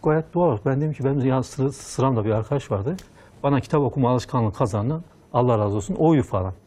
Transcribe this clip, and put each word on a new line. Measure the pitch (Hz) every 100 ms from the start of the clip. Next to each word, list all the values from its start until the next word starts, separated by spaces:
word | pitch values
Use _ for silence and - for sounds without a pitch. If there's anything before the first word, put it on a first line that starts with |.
gayet | 156 156 160
doğal. | 170 175 107 143
Ben | 135
dedim | 156
ki, | 147
"Benim | 131 143 131
ya | 131
sı-, | 120 - 135
sıramda | 135 - - 131 120 107
bir |
arkadaş | 107 110 139 -
vardı. | 101 110 185 - - - -
Bana | 143 139
kitap | - 156
okuma | 131 143 123
alışkanlığı | 127 - 131 110
kazandı. | - 120 104 110 160 - - -
Allah | 120 123 113
razı | 104 104
olsun." | 101 180
Oyu | 156 156
falan. | - 101 92 87